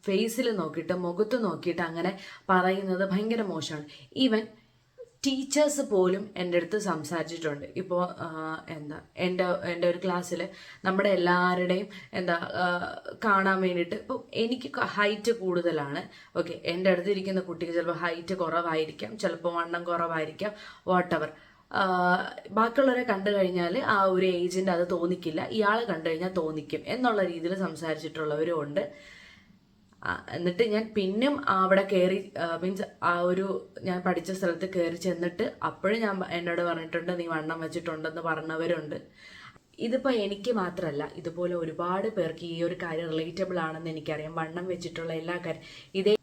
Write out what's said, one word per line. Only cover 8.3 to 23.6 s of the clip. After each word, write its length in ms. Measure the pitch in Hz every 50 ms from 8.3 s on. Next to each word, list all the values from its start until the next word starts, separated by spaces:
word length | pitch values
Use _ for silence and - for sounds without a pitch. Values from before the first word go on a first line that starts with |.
| 160 160 160 160 160 160 - -
എന്താ, 300 | 165 156 151 147 156 160 - - _ -
എൻ്റെ, 260 | 180 180 180 180 185
എൻ്റെ 440 | 180 175 180 - 180 175 170 175 175
ഒരു 80 | 170 170 180
ക്ലാസ്സിൽ 440 | 190 175 175 175 - 180 165 170 185 - - - - - - -
നമ്മുടെ 240 | 190 185 196 196 202
എല്ലാവരുടെയും 800 | 196 180 175 175 180 180 180 180 180 180 180 175 180 185 208 196 - - - - -
എന്താ, 200 | - 180 180 170
ആ, 320 | 170 180 - - - 180 180 175 175 180 - - - - - - - -
കാണാൻ 360 | 220 202 196 190 190 190 190
വേണ്ടിയിട്ട് 340 | 190 185 180 175 175 170 -
ഇപ്പോൾ 240 | 214 - - - - - - -
എനിക്ക് 380 | - 226 233 254 254 - -
ക-, 180 | - - - - 156 190
ഹൈറ്റ് 340 | 208 208 214 214 - 233
കൂടുതലാണ്. 720 | 226 - 185 185 175 175 170 170 160 151 143 139 143 165 185 - - - - - _ 175
ഓക്കെ, 220 | 170 - - - -
എൻ്റെ 240 | - 170 175 185 190
അടുത്ത് 200 | 180 175 175 202
ഇരിക്കുന്ന 300 | 202 190 185 196 190 185
കുട്ടിക്ക് 340 | 180 - 165 - 175 165 165
ചിലപ്പോൾ 260 | 170 165 170 170 160 175
ഹൈറ്റ് 280 | 170 165 170 170 170 190
കുറവായിരിക്കാം, 840 | 180 175 160 160 170 170 170 160 160 156 156 151 - - 214 226 214
ചിലപ്പോൾ 360 | - 185 165 165 - 175 170
വണ്ണം 300 | 170 170 170 170 170 175
കുറവായിരിക്കാം, 680 | 175 175 170 170 165 165 160 156 156 156 - - 208 208 - - - - - _ 175
whatever. 400 | 185 180 175 175 175 156 151 151 - - - - - _ _ _
ആ, 120 | - - 196 190 185 180 180 180 180 185 - - - - - -
ബാക്കിയുള്ളവരെ 520 | 190 214 226 233 226 285 269 262 247 247 247
കണ്ടു 260 | 240 208 196 190 208
കഴിഞ്ഞാൽ 500 | 202 202 190 180 180 180